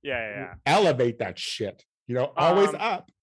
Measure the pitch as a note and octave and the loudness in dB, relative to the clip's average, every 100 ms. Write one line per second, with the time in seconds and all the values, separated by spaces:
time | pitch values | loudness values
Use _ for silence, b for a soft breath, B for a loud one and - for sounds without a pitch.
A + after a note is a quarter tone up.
0 | D3 B2+ A2 G2+ F#2 F2+ - F3+ F#3+ C3 | -6 -6 -6 -8 -12 -8 2 4 4 4
1 | A#2+ A#2 G#2 F2+ - - G2+ - _ _ | 0 0 -8 -6 -10 -6 -6 -8 _ _
2 | - B2 C3+ D#3 D#3+ F3+ G4+ - A3 F3+ | -6 -2 -2 2 4 4 2 0 -4 -4
3 | - _ | -10 _